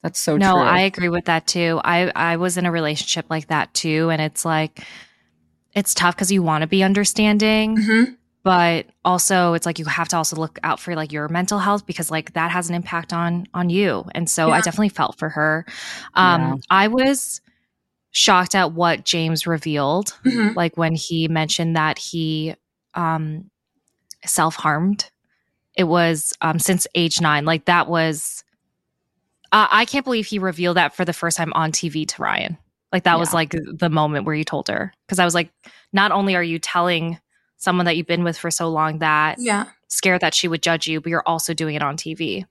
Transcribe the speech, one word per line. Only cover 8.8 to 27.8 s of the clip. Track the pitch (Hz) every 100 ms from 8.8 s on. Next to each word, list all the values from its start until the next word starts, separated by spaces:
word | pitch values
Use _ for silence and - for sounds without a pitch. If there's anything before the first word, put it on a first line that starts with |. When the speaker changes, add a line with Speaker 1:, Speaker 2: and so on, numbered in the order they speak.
| - _
Speaker 2:
also | - 180 - 190 175
it's | 165
like, | 175 165
you | 151
have | - 170
to | 175
also | 156 156
look | 160 -
out | 156 156
for, | -
like, | 165 156
your | 151 151
mental | 170 185 208
health | 190 202 -
because, | 175 160
like, | 160 151
that | 170 165
has | 180 170
an |
impact | 175 180 170 165
on, | 170 170 175 175
on | 175 180
you. | 175 202 104 -
And | - 165
so | - 160
I | 151
Speaker 3:
Yeah. |
Speaker 2:
definitely | 180 165 208
felt | - 143 -
for | 160
her. | 156 156 156 170 - - - -
Um, | - 185 170
Speaker 1:
Yeah. | 131 135 -
Speaker 2:
I | 190 208
was | 247 262 277 - - _ _ _ _ _ _ _
shocked | - - 185 180
at | 202 175
what | 165 170 156 -
James | 175 160 160 -
revealed, | 165 160 147 143 170 202 - 262
Speaker 3:
Mm-hmm. | 240 214
Speaker 2:
like, | 220 170 -
when | 165
he | 160 - 165 160
mentioned | 165 156 - 165 165
that | 156 -
he, | - 170 160 156 156 - _ _ _
um, | 175 165 160 156 156 190 _ _ _ _ _ _ - -
self-harmed. | - 160 - 156 151 180 202 - _ _ _ _ _ _ -
It |
was, | 175 175 170 160 - -
um, | 165 160
since | - 180 -
age | 175 170 -
nine. | 165 147 151
Like, | 160
that | - 175